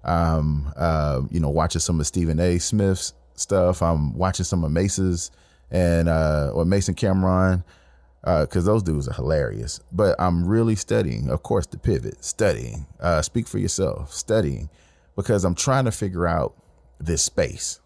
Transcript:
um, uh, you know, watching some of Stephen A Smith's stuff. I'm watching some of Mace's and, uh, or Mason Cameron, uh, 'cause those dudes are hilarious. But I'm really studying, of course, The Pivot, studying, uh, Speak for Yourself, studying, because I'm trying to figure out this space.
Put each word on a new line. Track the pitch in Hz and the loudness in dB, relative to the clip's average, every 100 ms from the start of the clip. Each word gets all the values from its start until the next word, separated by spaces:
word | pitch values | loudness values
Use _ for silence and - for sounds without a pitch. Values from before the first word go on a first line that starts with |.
um, | - 85 82 80 76 73 71 69 | 0 2 2 2 2 0 -4 -2
uh, | 82 80 73 67 67 | 0 2 0 0 -2
you | 85 | 0
know, | 73 | 0
watching | 76 80 80 | 0 0 0
some | - 82 | 0 0
of | 71 | 0
Stephen | 90 82 80 | 0 0 2
A | 90 87 | 2 2
Smith's | - 107 98 92 - - _ - | 0 0 2 0 -4 -12 _ -12
stuff. | - 98 90 90 | 0 2 2 2
I'm | 82 80 76 58 | 2 2 0 0
watching | 92 - 87 | -2 -2 -2
some | 90 | 0
of | 78 | 0
Mace's | 80 98 - 95 85 - _ _ _ - | 0 0 0 0 0 -4 _ _ _ -4
and, | 90 87 85 82 | 0 4 4 4
uh, | 80 78 76 69 | 2 2 2 0
or | 50 82 | 0 2
Mason | 98 95 90 | 2 0 0
Cameron, | 104 95 92 92 92 90 - - _ _ _ _ | 0 2 2 4 2 2 -4 -18 _ _ _ _
uh, | - 82 76 | 0 0 2
'cause | 95 87 | 0 2
those | 110 | 2
dudes | 92 76 67 | 2 -2 -4
are | |
hilarious. | - 65 78 65 50 62 - - | -4 -2 0 -2 -6 -10 -12 -10
But | 87 90 - | 0 2 2
I'm | 90 85 87 | 2 2 2
really | 113 113 110 | 2 2 0
studying, | - 110 87 55 65 | 0 0 0 -2 -2
of | 64 | -4
course, | - 107 - | 0 -2 -2
The | - | -4
Pivot, | - 78 57 - - | -2 -2 -4 -10 -12
studying, | - 104 58 60 53 69 - | -2 0 0 -6 -10 -14 -4
uh, | 85 80 | 0 0
Speak | - 120 113 | 0 -4 -4
for | 101 | -4
Yourself, | 92 - 92 - 69 | -4 -2 -2 -4 -10
studying, | - - 110 78 62 76 _ _ _ _ - | -10 -2 0 0 -4 -8 _ _ _ _ -8
because | 95 107 92 | 0 2 2
I'm | 87 | 0
trying | - 131 127 | 0 2 2
to | |
figure | - 101 90 85 | -2 -4 0 0
out | 82 62 - _ _ _ _ | 0 -2 -6 _ _ _ _
this | 78 80 | -4 -2
space. | - - 69 - - - | 0 0 -2 -2 -10 -10